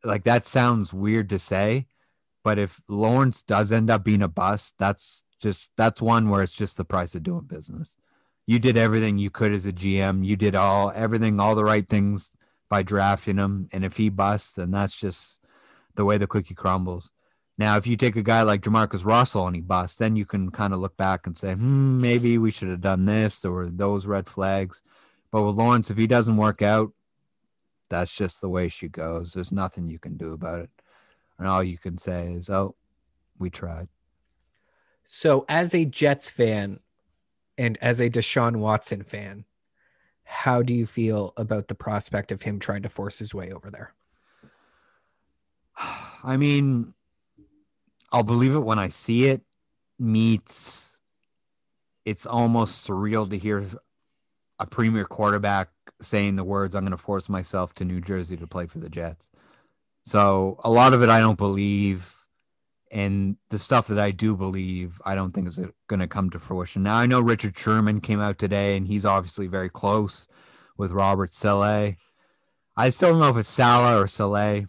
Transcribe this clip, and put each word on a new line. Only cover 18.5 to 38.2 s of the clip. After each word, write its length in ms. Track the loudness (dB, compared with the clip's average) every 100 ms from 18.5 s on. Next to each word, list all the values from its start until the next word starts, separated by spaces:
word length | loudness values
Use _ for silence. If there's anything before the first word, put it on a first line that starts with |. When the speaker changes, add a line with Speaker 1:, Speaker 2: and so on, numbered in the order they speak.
| 2
Speaker 1:
Jamarcus 420 | 2 2 2 -2
Russell 440 | 2 4 4 0 -2
and 80 | -4
he 80 |
busts, 340 | -2 -2 -2 -2
then 180 | -2 0
you 120 | -2
can 240 | -4 -4
kinda 260 | -4 -2 -2
look 180 | -6 _
back 300 | -2 -2 -6
and 100 | -8
say, 200 | -6 -2
"Hmm, 440 | 0 2 2 2
maybe 380 | 2 2 4 2
we 140 | 2
should 160 | -2 -6
have 140 | -2
done 240 | 0 2 2
this. 340 | 2 0 -2
There 120 | -6
were 160 | -6 -8
those 380 | -4 -2 -2 -2
red 220 | -4 -4
flags." 560 | -4 -2 -2 -4 -10 _ _ _ _ _
But 100 | 0
with 140 | 0 2
Lawrence, 340 | 4 4 2
if 80 | 0
he 80 | 4
doesn't 320 | 4 4 4
work 240 | 2 2
out, 320 | 2 2 0 _ _ _ _ _ _ _ _ _ _
that's 240 | -6 -4
just 280 | -4 -6 -6
the 80 | -6
way 180 | -4 -4
she 200 | -6 -14
goes. 440 | -10 -8 -8 -10
There's 180 | -10 -6
nothing 380 | -4 -6 -6 -10
you 80 | -10
can 180 | -14 -12
do 160 | -12
about 260 | -10 -10 -10
it. 100 | -12 _ _ _ _ _ _ _
And 80 | -2
all 160 | -2
you 160 | -2 -6
can 180 | -10 -10
say 360 | -8 -6 -6
is, 140 | -10 -4
"Oh, 260 | -2 -2 -6 _ _ _ _ _ _
we 100 | -10
tried." 380 | -8 -12 -12 -14 _ _ _ _ _ _ _ _ _ _ _ _
Speaker 2:
So 400 | 0 2 2 2
as 240 | 0 2
a 120 | 0 0
Jets 440 | 2 2 2 -2
fan 500 | 0 2 2 -4 -8 _ _ _ _ _ _ _ -4
and 200 | -2 0
as 200 | 0 2
a 80 | 2
Deshaun 480 | 0